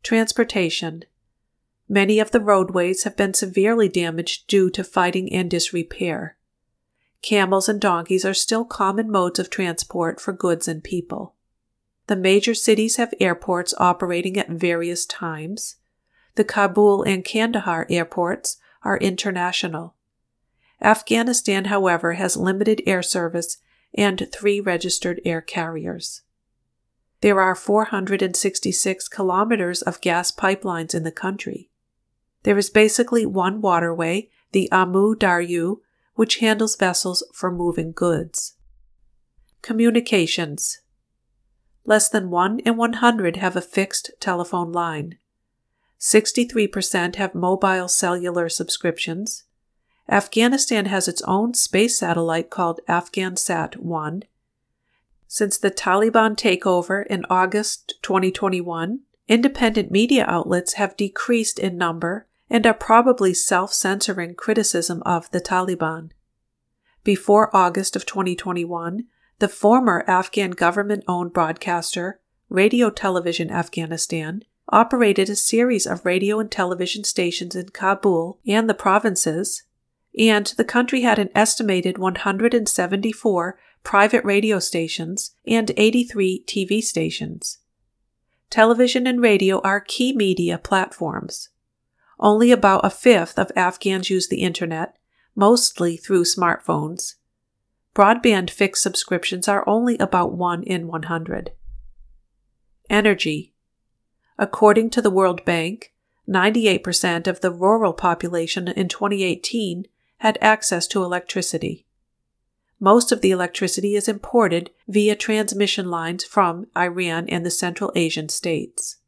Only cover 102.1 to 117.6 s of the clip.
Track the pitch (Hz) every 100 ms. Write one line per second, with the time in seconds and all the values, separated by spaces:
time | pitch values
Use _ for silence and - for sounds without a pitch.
102.1 | - _ _ _ _ _ _ _ 208 208
103.1 | 190 160 151 - _ _ _ _ _ _
104.1 | _ _ - 202 - 214 208 226 240 220
105.1 | 185 190 170 - 170 165 220 - _ _
106.1 | _ - 190 196 226 220 185 180 175 185
107.1 | 170 180 175 185 175 190 226 208 - 180
108.1 | 175 170 170 165 - 175 175 185 - 202
109.1 | 202 185 - - 233 202 175 196 _ _
110.1 | _ 220 214 - - - 170 170 202 180
111.1 | 180 180 185 180 156 - - _ _ _
112.1 | _ _ _ _ _ _ _ 196 226 240
113.1 | 240 - 185 180 - 180 - 202 202 202
114.1 | 208 - 240 202 170 175 _ - 202 208
115.1 | 208 - 214 208 196 202 - 180 170 165
116.1 | 180 - - 180 170 214 - 180 175 175
117.1 | 165 170 170 170 -